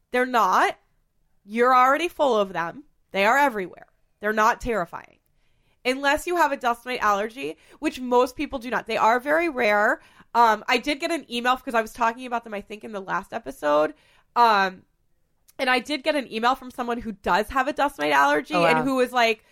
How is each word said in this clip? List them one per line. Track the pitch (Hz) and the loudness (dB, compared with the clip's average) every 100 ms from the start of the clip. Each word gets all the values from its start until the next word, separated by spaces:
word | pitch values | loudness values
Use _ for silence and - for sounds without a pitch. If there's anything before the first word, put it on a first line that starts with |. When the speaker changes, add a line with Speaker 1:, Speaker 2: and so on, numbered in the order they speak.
| _ | _
Speaker 1:
They're | 247 254 | -2 0
not. | 247 185 208 381 - _ _ _ _ _ _ | 0 2 2 2 -2 _ _ _ _ _ _
You're | 196 226 247 | -6 0 4
already | 254 254 294 339 | 6 4 2 -2
full | - 285 214 | 0 2 2
of | 196 | 0
them. | 175 165 269 - _ _ | -4 -6 -10 -20 _ _
They | 185 | 0
are | 202 269 | 2 4
everywhere. | 285 214 185 - - _ _ _ | 2 -2 -8 -14 -20 _ _ _
They're | 208 | -2
not | 220 220 - | 2 2 0
terrifying. | - 214 170 - - _ _ _ _ _ _ _ | -4 -4 -4 -10 -20 _ _ _ _ _ _ _
Unless | 247 269 285 294 349 | -4 -2 0 0 -2
you | 349 | 0
have | 294 | 0
a | 277 | 0
dust | 240 240 254 | -2 -4 -6
mite | 247 | -2
allergy, | 208 202 220 247 285 - _ - | 0 0 -4 -8 -10 -12 _ -6
which | 311 254 | -6 -6
most | 247 247 262 - | 0 2 2 -2
people | 277 269 | -8 -8
do | 240 | -6
not. | 208 - | -6 -4
They | 226 | 0
are | 220 247 | 2 2
very | 277 320 339 | 0 0 0
rare. | 254 214 208 220 320 - - - | 0 2 2 2 -2 -8 -20 -4
Um, | 233 233 214 - | 4 4 4 0
I | 247 | -2
did | 285 294 | -2 -4
get | 330 | -4
an | 330 - | -6 -6
email | 240 247 254 | -4 -2 -2
because | 269 | -2
I | 233 | -2
was | 214 | -2
talking | - 226 233 254 | -2 -4 -4 -8
about | 240 | -8
them, | 233 | -8
I | 202 | -12
think, | 202 214 | -12 -16
in | 233 | -12
the | 202 | -12
last | 185 175 196 | -6 -8 -6
episode. | 226 262 269 294 302 302 - _ _ _ 247 | -12 -12 -6 0 0 0 -6 _ _ _ 2
Um, | 233 202 190 185 _ _ _ _ _ _ _ - | 4 4 0 -4 _ _ _ _ _ _ _ -6
and | 262 | 0
I | 254 | 0
did | 254 294 | -2 -4
get | 311 294 | -2 -2
an | 220 | -4
email | 220 240 262 | -2 0 -2
from | 254 | -6
someone | - 240 233 | -8 -6 -6
who | 226 | -8
does | 196 214 180 220 | -8 0 0 0
have | 269 262 | -2 -2
a | |
dust | 294 285 - | -2 -4 -2
mite | 294 | 0
allergy | 285 285 302 277 | 2 2 0 0
Speaker 2:
Oh, | 302 | 2
wow. | 339 | 2
Speaker 1:
and | 320 | 2
who | 269 262 | 0 0
was | 247 | 0
like, | 247 226 220 _ | 2 0 0 _